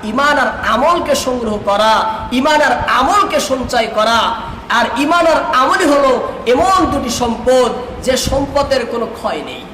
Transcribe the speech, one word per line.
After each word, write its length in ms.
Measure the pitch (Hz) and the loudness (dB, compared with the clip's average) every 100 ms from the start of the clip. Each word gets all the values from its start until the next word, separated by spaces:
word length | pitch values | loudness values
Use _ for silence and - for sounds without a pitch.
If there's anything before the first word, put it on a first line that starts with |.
ঈমান 320 | 214 226 285 - | -6 -2 0 2
আর 100 | - - - | 0 -4 -2
আমলকে 460 | 226 294 349 320 277 | 0 2 0 0 -2
সংগ্রহ 400 | 269 254 226 208 202 | 0 -4 -4 -4 0
করা, 280 | 202 220 214 180 - - | 2 2 2 0 -4 -4
ঈমান 280 | 247 294 302 | 0 2 2
আর 120 | 285 247 - | 2 0 0
আমলকে 480 | 233 262 415 403 302 | 0 2 2 2 0
সঞ্চয় 480 | - 262 247 247 220 | -2 -4 -2 -2 -2
করা। 300 | 220 214 233 190 - - - - | 0 2 2 0 -4 -8 -12 -4
আর 160 | 226 160 247 | 0 0 0
ঈমান 280 | 294 349 330 | 0 4 4
আর 120 | 294 - | 2 0
আমলই 340 | 269 262 370 339 | 0 2 2 2
হলো 240 | 285 277 233 - - - | 4 4 2 -2 -6 0
এমন 320 | 254 359 381 311 | 2 4 4 2
দুটি 260 | 285 254 | -2 -4
সম্পদ, 580 | - 240 226 240 254 233 - - - | -2 -2 -2 2 4 2 -2 -8 -6
যে 100 | - 254 | -2 -2
সম্পদের 580 | - 269 277 285 277 262 226 | 0 -2 0 -2 0 0 -2
কোনো 220 | 233 226 | -4 -6
ক্ষয় 340 | - 214 160 135 | -6 -6 -6 -8
নেই। 160 | - - | -12 -14